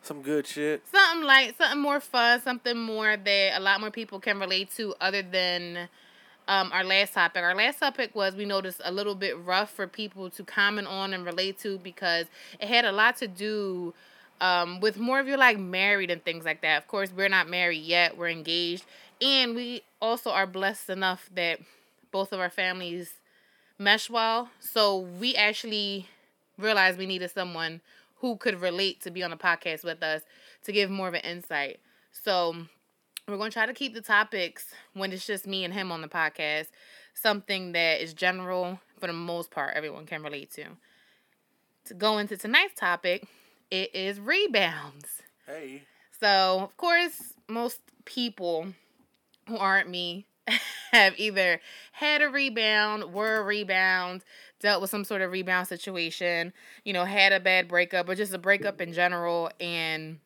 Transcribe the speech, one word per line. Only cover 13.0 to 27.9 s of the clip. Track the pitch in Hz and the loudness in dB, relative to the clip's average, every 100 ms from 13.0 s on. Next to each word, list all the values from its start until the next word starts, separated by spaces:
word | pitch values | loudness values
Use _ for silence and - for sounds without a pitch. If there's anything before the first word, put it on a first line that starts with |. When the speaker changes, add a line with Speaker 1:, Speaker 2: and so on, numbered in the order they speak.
| 226 240 | 4 4
Speaker 2:
to | 214 | -8
do, | 180 208 214 202 180 175 - - - - _ | -6 -4 -4 -4 -4 -8 -12 -20 -20 -20 _
um, | 185 180 175 180 | 2 2 0 0
with | 214 208 | -2 0
more | 240 262 | 0 0
of | 269 | 0
your, | 277 | 6
like, | 254 214 | 6 6
married | 185 185 196 202 180 | -2 0 4 2 2
and | 170 | -2
things | 170 165 165 | -4 -4 -4
like | 160 | -2
that. | 156 151 | 2 2
Of | - | 0
course, | 208 196 185 | -4 -4 0
we're | 196 | 2
not | 190 165 | 4 2
married | 180 175 160 | 0 0 0
yet. | 160 175 170 - | 0 4 4 2
We're | 170 | -6
engaged. | 165 156 170 170 175 - - - _ | -4 -2 -2 -2 -4 -10 -20 -20 _
And | 269 269 247 233 | 2 2 2 -2
we | 240 240 _ _ | -6 -10 _ _
also | 220 240 233 | -2 -2 0
are | 175 190 | 0 0
blessed | 185 196 208 - | 0 -2 -2 -8
enough | 190 190 180 - 180 | -2 -2 -2 -8 -2
that | 170 160 - _ _ _ _ | -2 -2 -8 _ _ _ _
both | 190 190 | -6 -4
of | 190 | -4
our | 180 | -4
families | - 185 185 175 175 175 - _ _ _ _ _ - | -2 -4 -4 -8 -10 -12 -18 _ _ _ _ _ 0
mesh | 202 220 - | 4 4 4
well. | 233 226 226 240 _ | 0 2 0 -2 _
So | - 226 208 190 | -4 4 4 4
we | 180 175 240 233 | -4 -4 0 2
actually | 208 214 226 214 202 196 185 _ _ _ _ - | 2 0 -4 -4 -2 -6 -10 _ _ _ _ -4
realized | 214 208 185 180 | 0 4 4 2
we | 190 | -6
needed | 185 180 | -6 -6
someone | - 180 165 165 165 _ | -6 -6 -4 -6 -8 _